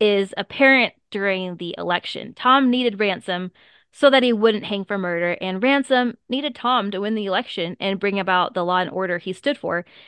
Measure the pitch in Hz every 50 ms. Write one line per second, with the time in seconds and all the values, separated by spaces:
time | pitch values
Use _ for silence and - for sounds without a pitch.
0 | 220 214 202 196 196 185 - - 196 - - - 277 269 269 262 233 - - _
1 | _ - - 208 196 202 190 185 185 185 180 165 175 170 - - 175 170 180 -
2 | - - - - - - - - - 247 254 277 277 254 240 254 247 240 202 190
3 | 214 202 185 - - - 180 180 185 180 - _ _ _ _ _ _ _ _ -
4 | - 277 262 262 247 247 233 208 214 226 214 208 - - 208 202 196 - 208 196
5 | 185 180 175 170 175 175 175 - - 185 185 190 208 262 277 277 269 - 269 247
6 | 247 240 220 - _ - 240 269 285 294 240 - - 240 254 247 196 202 196 185
7 | 202 214 220 220 208 196 185 202 247 - - - 170 170 190 - - 196 196 185
8 | - 202 196 196 190 190 185 180 175 - - 185 175 175 180 180 180 170 - 185
9 | 190 180 175 175 - 185 190 - - 190 196 - - 170 170 170 180 _ - -
10 | -